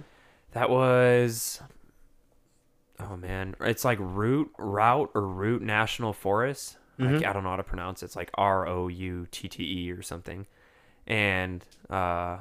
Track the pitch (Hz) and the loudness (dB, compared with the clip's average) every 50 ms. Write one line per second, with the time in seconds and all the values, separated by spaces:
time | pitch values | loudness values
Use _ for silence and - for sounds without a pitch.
0 | - - _ _ _ _ _ _ _ - - 117 123 110 123 131 131 127 127 127 | -14 -18 _ _ _ _ _ _ _ -8 -2 0 2 4 4 4 6 6 6 6
1 | 123 123 123 123 120 120 113 120 - - - - - - - - - - _ _ | 8 8 6 6 4 2 0 -2 -6 -6 -8 -10 -12 -18 -20 -20 -20 -20 _ _
2 | - - _ _ _ _ _ _ _ _ _ _ _ _ _ _ _ _ _ - | -20 -20 _ _ _ _ _ _ _ _ _ _ _ _ _ _ _ _ _ -14
3 | 101 104 95 90 90 92 95 95 95 95 - - - 117 110 - - 127 120 101 | -12 -12 -10 -10 -8 -6 -4 -4 -4 -6 -6 -2 -2 -2 0 0 0 0 0 0
4 | 98 90 92 101 107 117 135 151 147 - - - - 101 101 104 110 117 127 147 | -2 -4 -2 0 0 2 2 2 0 -2 -6 -8 -6 -2 2 4 6 6 6 4
5 | 160 - - 104 101 95 92 92 101 110 120 - 104 107 107 107 110 - - - | 2 0 0 0 0 0 -2 -2 0 0 0 0 0 0 2 2 2 0 -2 -2
6 | 120 107 101 - - 95 101 110 123 139 139 - - - - - _ _ _ - | -4 -4 -4 -2 0 0 2 2 0 -2 -4 -6 -10 -14 -16 -20 _ _ _ 0
7 | 127 127 143 156 - 98 98 98 95 92 92 95 95 - 92 90 87 92 92 - | 2 2 2 2 2 0 -2 -2 -2 -2 -4 -4 -4 -4 -6 -6 -6 -8 -8 -10
8 | 92 90 - 92 87 - - - 98 101 95 95 87 85 90 90 90 90 87 90 | -12 -10 -10 -10 -8 -4 0 2 4 4 4 4 2 0 -2 -2 -2 -4 -4 -6
9 | 92 90 90 87 87 - - - - 90 - - 87 78 95 90 87 87 87 92 | -6 -6 -6 -6 -8 -10 -10 -12 -12 -10 -8 -8 -6 -4 -4 -4 -4 -6 -6 -8
10 | - - 85 85 - 80 80 92 101 - - _ _ _ _ _ _ _ _ _ | -10 -10 -12 -10 -10 -12 -12 -12 -14 -16 -20 _ _ _ _ _ _ _ _ _
11 | _ - 113 107 104 101 95 92 92 92 92 87 - - - - - - - 95 | _ -2 0 2 2 2 2 2 0 -2 -4 -8 -12 -16 -20 -20 -8 -4 0 0
12 | 90 87 87 85 87 87 87 95 | 2 2 2 0 0 -2 -6 -4